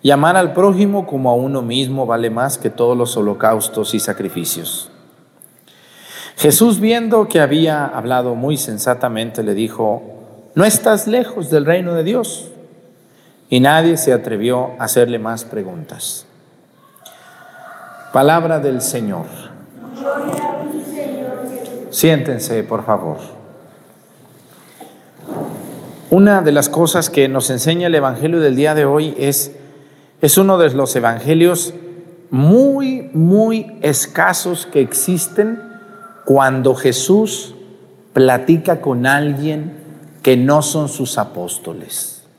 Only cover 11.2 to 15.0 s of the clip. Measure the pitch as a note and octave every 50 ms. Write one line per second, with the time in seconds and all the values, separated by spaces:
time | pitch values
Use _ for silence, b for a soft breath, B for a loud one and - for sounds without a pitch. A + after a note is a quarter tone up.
11.2 | A#3+ B3 - G3 E3+ C#3 D#3 D3+ C#3+ D3+ E3+ F#3 F#3 F3 E3+ E3 D#3 F#3 A3+ B3+
12.2 | A3 - - - - - - - - - - - _ - _ b b b b b
13.2 | b b b b b _ B2+ B2+ B2+ C#3+ D3+ D#3+ E3 E3+ E3 D#3+ - C#3 B2+ A2+
14.2 | - A2 A2 G2+ A2 A#2+ B2+ B2 B2+ B2+ B2+ B2+ A#2+ A2 - B2+